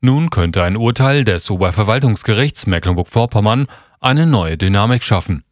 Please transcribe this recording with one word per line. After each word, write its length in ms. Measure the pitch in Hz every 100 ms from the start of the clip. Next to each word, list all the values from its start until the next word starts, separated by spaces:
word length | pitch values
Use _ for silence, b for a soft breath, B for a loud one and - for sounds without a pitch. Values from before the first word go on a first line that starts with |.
Nun 280 | 123 135 165
könnte 320 | - 85 85
ein 160 | 87 101
Urteil 460 | 117 120 131 143
des 260 | 117 90 -
Oberverwaltungsgerichts 1160 | 92 92 87 104 117 135 104 - 107 143 - -
Mecklenburg-Vorpommern 960 | 85 92 87 87 - 120 107 107 120 139 B B B
eine 280 | 127 139 165
neue 280 | 131 82 80
Dynamik 480 | 95 101 110 120
schaffen. 400 | - 98 - 80 -